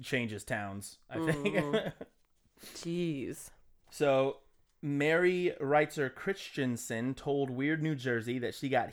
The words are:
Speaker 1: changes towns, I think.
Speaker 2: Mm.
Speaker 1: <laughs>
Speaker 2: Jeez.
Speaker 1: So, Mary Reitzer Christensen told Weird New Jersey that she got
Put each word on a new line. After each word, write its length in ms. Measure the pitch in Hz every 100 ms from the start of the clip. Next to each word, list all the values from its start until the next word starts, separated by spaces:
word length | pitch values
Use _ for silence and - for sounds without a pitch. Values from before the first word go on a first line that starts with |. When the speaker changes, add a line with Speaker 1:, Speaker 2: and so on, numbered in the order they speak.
Speaker 1:
changes 420 | 127 131 117 104
towns, 540 | - 113 101 101 - - -
I 160 | 139
think. 220 | 160 147 139 185
Speaker 2:
Mm. 360 | 147 214 - - - _ _
Speaker 1:
<laughs> 420 | _ _ _ -
Speaker 2:
Jeez. 760 | - 170 170 170 139 107 147 - - _ _ _
Speaker 1:
So, 480 | - 147 135 135 - _ _ _ _
Mary 720 | 147 143 151 165 180 180 175 -
Reitzer 540 | 139 147 147 156 135
Christensen 1000 | - 196 196 - - 127 120 - 113 123
told 340 | 135 147 143 131
Weird 340 | 127 143 156
New 120 | 156
Jersey 440 | 143 127 117 113 127
that 140 | 120
she 140 | - 139
got 220 | 127 98